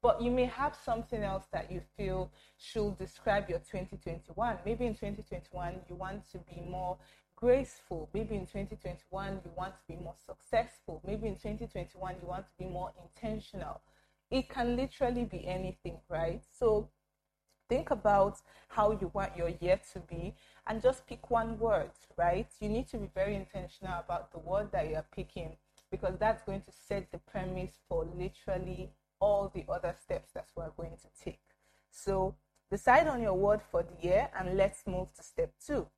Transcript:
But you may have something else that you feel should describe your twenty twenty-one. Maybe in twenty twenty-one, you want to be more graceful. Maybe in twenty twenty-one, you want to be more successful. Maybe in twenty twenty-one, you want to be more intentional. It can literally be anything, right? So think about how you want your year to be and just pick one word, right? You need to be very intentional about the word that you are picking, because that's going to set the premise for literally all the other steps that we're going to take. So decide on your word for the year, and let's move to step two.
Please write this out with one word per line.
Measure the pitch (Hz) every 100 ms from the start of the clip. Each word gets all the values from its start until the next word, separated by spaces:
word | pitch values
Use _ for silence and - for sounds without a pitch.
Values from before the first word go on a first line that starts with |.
But | 240 -
you | 233
may | 247 247
have | - 285 -
something | - 226 233 226
else | 202 190 -
that | 180 -
you | 185 156 -
feel | 196 185 180 - - _
should | - 226 208 190
describe | 190 - - 202 202
your | 165
twenty | - 190 185 196
twenty-one. | - 170 - 196 233 196 202
Maybe | 233 247
in | 214
twenty | 202 208
twenty-one, | 202 180 - 180 175 185 180
you | 180
want | 185 196 -
to | 185
be | - 175
more | 147 185 180 185 - - _ -
graceful. | 240 254 254 - - 170 151
Maybe | 202 220 208
in | 185
twenty | 202 202 214
twenty-one, | 185 175 _ 190 196 190 -
you | -
want | 185 -
to | _
be | -
more | 170 - -
successful. | - - 233 - - - 160 185
Maybe | 208 214
in | 190
twenty | 214 214 233
twenty-one, | 196 160 180 185 185
you | 180
want | 180 190
to | _
be | 185
more | 180 180 -
intentional. | 175 - 226 220 - 196 156 - _ _ _ _ _
It | 262 254
can | - 240 240
literally | 269 - 254 240 233
be | 175 -
anything, | 185 185 180 180 - _
right? | 160 165 - - -
So | 240 214 - _ _ _ _ _ _ _ _
think | 247 -
about | 240 208 202 196 - _ - _
how | - 208
you | 147 185
want | 202 196 -
your | 170 175
year | 175 185 -
to | 185
be | 151 156 180 240 - - -
and | 220
just | 254 262 -
pick | 233 -
one | 233 226 220
word, | 226 196 147 - - -
right? | 175 180 233 -
You | 208
need | 214 262
to | 240
be | 196 190
very | 196
intentional | 202 190 196 180 - 185 175
about | 165 175 -
the | 170
word | 156 190 208
that | 190 156
you | 156
are | - -
picking, | 180 - 165 - _ _ _
because | 190 190 185
that's | 214 220
going | - 196
to | -
set | - - 151 147
the | 170
premise | _ - 185 185 185 - _
for | 165 165 175
literally | 180 - - 185 147 151 156 _ _ _
all | 202 202 196 190
the | 151
other | 175 175 175
steps | - 170 -
that | - - -
we're | 160 -
going | 170 -
to | - -
take. | - - _ _ _ _ _
So | - - 190 190 - _ _ _
decide | 202 - 254 320
on | 254
your | 226
word | 185 202 208 -
for | 170
the | 170 175 170
year, | 190 269 -
and | 185 185
let's | 196 - -
move | 185 185
to | -
step | - - 156 _ -
two. | 285 -